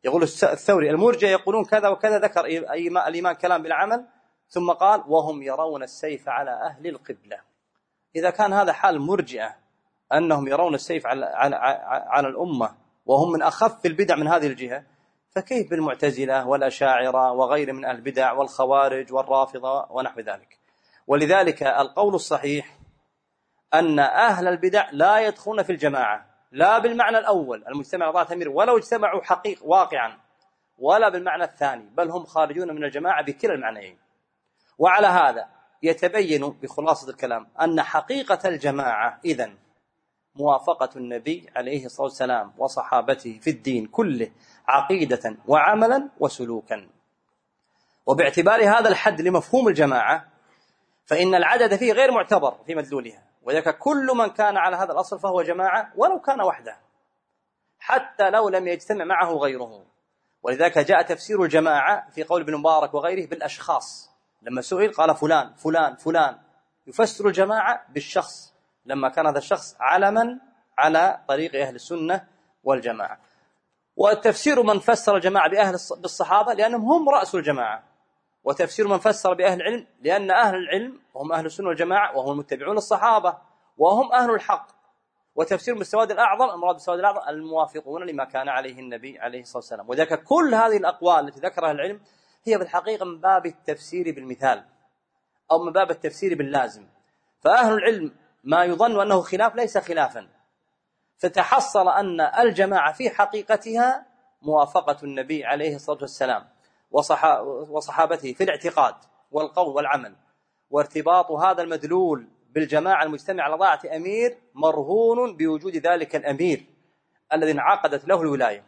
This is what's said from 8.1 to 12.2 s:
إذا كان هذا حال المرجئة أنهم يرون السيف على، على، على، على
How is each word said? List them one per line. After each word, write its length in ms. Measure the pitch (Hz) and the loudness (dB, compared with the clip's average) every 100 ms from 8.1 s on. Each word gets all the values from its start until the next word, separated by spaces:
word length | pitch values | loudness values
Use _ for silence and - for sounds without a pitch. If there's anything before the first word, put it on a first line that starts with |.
| 165 | -4
إذا 140 | 175 | -4
كان 240 | 175 208 | 0 2
هذا 200 | 196 185 | 2 2
حال 220 | - 196 156 | 2 2 2
المرجئة 600 | 143 202 - 123 110 - _ _ _ _ _ | -2 -4 -6 -10 -10 -12 _ _ _ _ _
أنهم 340 | 139 170 147 135 | 0 2 0 0
يرون 260 | 143 175 | 0 0
السيف 320 | 143 - 165 117 | -2 -4 -6 -4
على، 180 | 135 127 | -4 -6
على، 300 | 71 139 - | 0 0 2
على، 500 | 131 - - 131 - | -2 -2 -4 -6 0
على 200 | 131 | 0